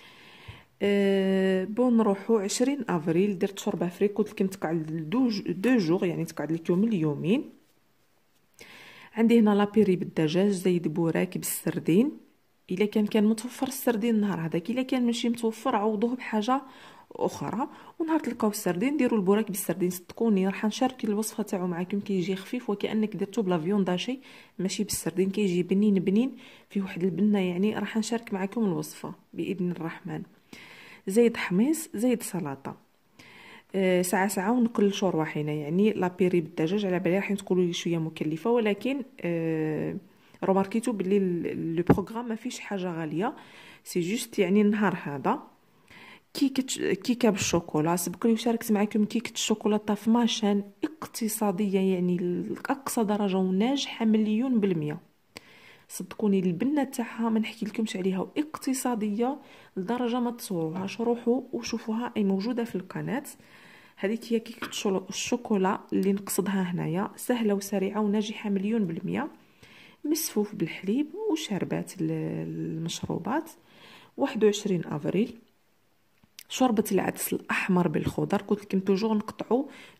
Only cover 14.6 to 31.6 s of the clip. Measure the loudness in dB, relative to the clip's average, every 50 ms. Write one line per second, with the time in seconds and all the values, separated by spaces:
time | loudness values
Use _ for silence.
14.6 | -2 -2 -4 -2 -2 0 0 0 2 2 0 0 0 -2 -2 0 -2 -2 -2 -2
15.6 | -2 -2 0 0 0 0 0 0 0 -2 -2 -4 -6 -4 -2 -2 0 2 0 0
16.6 | -2 -6 -18 -20 -20 -20 -20 -20 -20 -16 -8 -4 -4 -4 -4 -4 -8 -6 -4 -4
17.6 | -6 -6 -8 -14 -20 -12 -8 -6 -2 0 0 0 0 -2 -4 0 0 0 0 0
18.6 | -2 -2 0 0 0 0 2 2 2 2 2 2 4 4 4 2 2 -2 -4 -6
19.6 | -4 -4 -2 0 0 -2 -2 -4 -10 -10 -6 -2 2 2 4 4 2 0 0 -2
20.6 | -2 -2 0 0 0 -2 -2 -2 -4 -2 -2 -2 -2 -4 -4 -6 -6 -4 -4 -2
21.6 | -2 -2 -2 -4 -4 -4 -4 -4 -2 -2 -2 -2 0 -2 -4 -6 -6 -8 -8 -6
22.6 | -4 -4 -4 -2 -2 -2 0 0 -2 -2 -2 -4 -6 -4 -2 -2 0 2 0 0
23.6 | 0 0 0 0 2 0 0 -2 -2 -4 -8 -8 -10 -16 -20 -20 -20 -14 _ -4
24.6 | -4 -4 -2 -4 -4 -4 -4 -6 -4 -4 -2 0 0 0 0 0 0 2 2 0
25.6 | 0 2 2 2 4 4 4 2 2 2 2 2 2 0 -2 -10 -20 -20 -20 -20
26.6 | -14 -8 -6 -6 -4 -4 -4 -2 -2 -2 0 2 2 2 2 2 2 0 0 0
27.6 | 0 0 0 -2 -4 -4 -2 -4 -2 -2 -4 -4 -4 -4 -4 -4 -4 -2 -2 0
28.6 | 0 0 0 -2 -4 -8 -10 -12 -12 -12 -12 -14 _ _ -8 -6 -4 -4 -4 -2
29.6 | -2 -2 -2 -4 -6 -8 -8 -10 -10 -8 -8 -8 -10 -12 _ _ _ _ -20 -20
30.6 | -20 -20 -20 -20 -20 -20 -20 -12 -6 0 4 6 6 6 4 0 -4 0 2 4